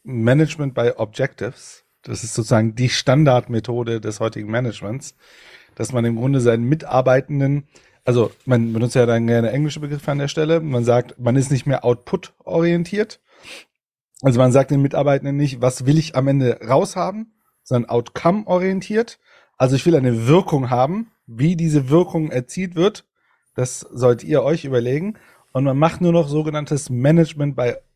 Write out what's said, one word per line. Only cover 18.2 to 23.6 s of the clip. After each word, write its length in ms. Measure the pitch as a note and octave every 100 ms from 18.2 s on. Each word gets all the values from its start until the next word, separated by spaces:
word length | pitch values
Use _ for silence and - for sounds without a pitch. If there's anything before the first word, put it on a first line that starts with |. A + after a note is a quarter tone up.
| E3+ G3+ - F3+ F#3 F#3+ - G#3+ A3+ - _ _ _ -
Also 160 | B2+ C3+
ich 120 | E3+
will 80 | D3
eine 320 | B2+ A2+ A#2
Wirkung 420 | E3 F#3+ D3 B2
haben, 380 | B2 C3+ G3 A#3 _ _
wie 300 | A2+ D3+ F3+
diese 340 | E3 D3 B2+
Wirkung 400 | D#3+ F3+ E3+ D#3
erzielt 460 | B2+ C3 - F#3 D#3+
wird, 300 | F#3 G#3 _ _ _ _ _
das 240 | -